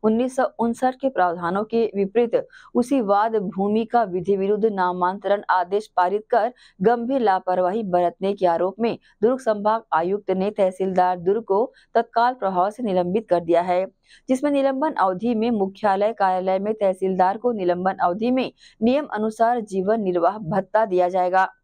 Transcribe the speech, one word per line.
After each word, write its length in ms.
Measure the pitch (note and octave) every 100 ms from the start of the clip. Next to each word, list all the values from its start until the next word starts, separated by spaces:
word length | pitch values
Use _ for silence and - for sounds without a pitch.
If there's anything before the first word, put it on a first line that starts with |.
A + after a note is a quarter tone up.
उन्नीस 340 | G#3+ A3 B3+ B3+
सौ 80 | B3 -
उनसठ 380 | A#3 A#3 B3+ B3+
के 120 | C4+
प्रावधानों 540 | C4 F3+ F3 E3+ F#3+
के 200 | G#3+ A#3 A3+ G3
विपरीत 400 | G3 A#3 A#3 F#3 - - -
उसी 260 | A#3+ B3 C#4
वाद 340 | G3+ G3+ A3+ A3 F#3
भूमि 380 | F3 G3+ G#3+
का 180 | A3 A#3+ G#3+
विधि 300 | F3+ F3+ G3+
विरुद्ध 280 | G3 G#3
नामांतरण 800 | A3 G3 F3+ F3+ F3+ F#3+ - G3+ -
आदेश 360 | F#3 F3 G3+ G#3+ -
पारित 300 | F3+ G3+ G#3+
कर 220 | A#3 A3 B3 - _
गंभीर 400 | G3 A#3+ A#3 C#4
लापरवाही 600 | G#3+ F#3+ F3+ F3+ F3+ G#3+ G#3
बरतने 460 | F3 F3 E3+ F#3+
के 140 | G3+ F3+
आरोप 340 | E3 F3+ -
में 180 | A3+ F#3 _ _
दुर्ग 160 | G#3+ C4
संभाग 440 | C4 G#3 G#3 A3 -
आयुक्त 380 | D#3+ F3 G3+ G3+
ने 180 | F#3 F#3+
तहसीलदार 680 | G#3 F#3+ F#3 F#3+ F3+ F3+ F3+
दुर्ग 240 | E3+ G#3
को 200 | A3 G3 B3 _ _
तत्काल 400 | - A3+ - A#3+
प्रभाव 360 | B3+ F#3+ F#3 F#3
से 120 | -
निलंबित 460 | B3 F#3 F3 G3 A3+
कर 120 | F3
दिया 220 | E3 E3+
है, 220 | F3+ F3+ F#3+ _ _ - -
जिसमें 220 | B3+ D4
निलंबन 420 | C#4+ C4+ C4+ D#4
अवधि 420 | - F#3+ F#3 A3+
में 160 | A3+ A3+
मुख्यालय 640 | A3+ F#3+ F#3+ G#3+ G3 G#3
कार्यालय 460 | A#3 F#3+ F#3 F#3 F#3+
में 140 | G3+
तहसीलदार 640 | G#3+ G3 F#3 F#3+ F#3 F#3 G#3+
को 140 | B3
निलंबन 440 | A3 F3 F3 F#3+ F#3+
अवधि 300 | F3 F3+ A3+
में 200 | B3+ A3 _ - _
नियम 260 | A3 C4+ D4
अनुसार 480 | G#3 G#3+ A3 A3+ A#3+
जीवन 380 | A3 F#3+ F#3 A3+
निर्वाह 380 | G3 F3 E3+ G#3
भत्ता 480 | F3 G3 F#3+ G#3+ A3
दिया 220 | F3+ F3+
जाएगा। 400 | F#3 F3+ F#3 F#3+ -